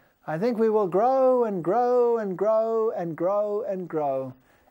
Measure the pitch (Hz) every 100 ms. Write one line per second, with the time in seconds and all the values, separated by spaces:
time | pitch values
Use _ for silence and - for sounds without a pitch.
0 | _ _ - 156 226 220 226 214 196 180
1 | 240 269 262 254 233 196 160 214 247 247
2 | 240 233 208 180 202 220 226 226 220 220
3 | 170 151 170 202 208 208 208 190 175 160
4 | 143 135 131 127 _ _ _